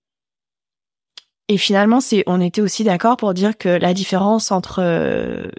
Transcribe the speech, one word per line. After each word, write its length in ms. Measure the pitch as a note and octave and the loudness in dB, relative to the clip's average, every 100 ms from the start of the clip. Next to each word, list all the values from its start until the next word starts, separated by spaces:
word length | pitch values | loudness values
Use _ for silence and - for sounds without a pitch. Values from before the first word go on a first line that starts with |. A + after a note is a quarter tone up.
| _ _ _ _ _ _ _ _ _ _ _ - _ _ - | _ _ _ _ _ _ _ _ _ _ _ -20 _ _ -2
et 100 | G3+ | 0
finalement, 440 | - G3 G#3 A#3+ | 2 2 4 4
c'est, 220 | - G#3 - | 2 0 2
on 140 | F3+ | 0
était 200 | F3 G#3+ | 0 0
aussi 220 | G3+ - | -2 0
d'accord 320 | A3 F3 A3+ B3 | 0 2 2 0
pour 180 | G#3+ | -2
dire 240 | F3+ G#3 A3 | 0 -2 -2
que 120 | F#3 | 0
la 240 | F3 F3+ | 2 2
différence 580 | F#3 F#3+ F#3 G3+ A3 - | 0 -2 0 2 0 0
entre, 300 | F#3 - - | -4 -4 -2
euh, 680 | F3 E3 C#2 G#1+ A#1 G1+ - | 0 0 0 -2 -4 -8 -12